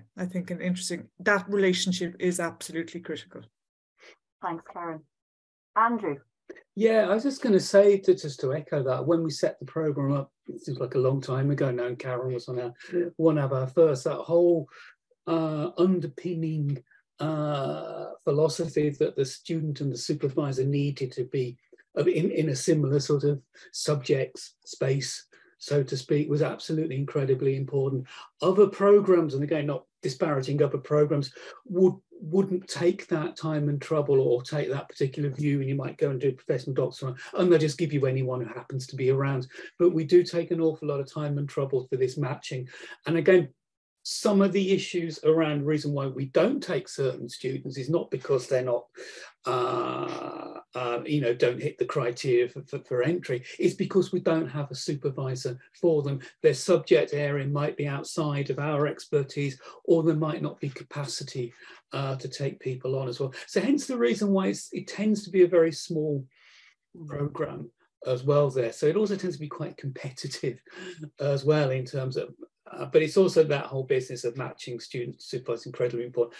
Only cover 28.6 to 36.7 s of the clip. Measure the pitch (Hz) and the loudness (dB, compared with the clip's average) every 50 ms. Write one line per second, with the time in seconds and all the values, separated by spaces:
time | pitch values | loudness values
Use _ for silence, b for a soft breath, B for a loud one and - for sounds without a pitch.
28.6 | 208 196 - - 196 202 208 208 - 185 185 170 160 147 131 135 147 147 160 151 | 6 6 4 4 6 8 8 8 8 6 6 6 4 2 0 -2 -2 0 0 0
29.6 | 147 147 139 131 - _ _ _ - - 139 - 185 160 147 135 131 151 143 147 | 0 -2 -4 -4 -6 _ _ _ -8 -6 -4 -2 -2 0 0 -2 -2 0 2 2
30.6 | 147 131 135 139 135 - 151 147 151 143 151 143 139 - B B B B B B | 2 2 0 -2 -2 0 2 4 4 4 2 0 -2 -4 B B B B B B
31.6 | B - 180 180 185 180 - - _ _ - - - 151 170 196 196 196 185 - | B -4 2 4 4 4 4 2 _ _ -20 -14 -8 -2 0 0 2 2 0 -4
32.6 | - - - 135 170 175 190 - - - 175 156 151 - - - - 156 156 147 | -6 -6 -4 0 2 2 2 0 -2 -4 -2 -2 -2 -4 -6 -6 -4 -2 0 0
33.6 | 147 147 147 139 - - 160 151 139 143 143 135 131 139 123 123 131 - 156 147 | 0 0 -2 -2 -2 -2 -2 0 2 4 4 4 4 4 2 0 0 -2 -4 -4
34.6 | 143 127 135 139 - - - - 143 135 - 156 143 143 127 127 151 147 143 143 | -2 -2 -4 -6 -6 -8 -6 -4 -2 -2 -2 -2 -4 -4 -2 -2 0 0 0 0
35.6 | 135 135 139 139 131 135 - - 156 143 135 120 139 139 131 - - - 151 127 | 0 -2 -2 -4 -4 -6 -4 -2 -2 -2 0 0 0 -2 -2 -2 -4 -4 -4 -4
36.6 | - 139 | -4 -4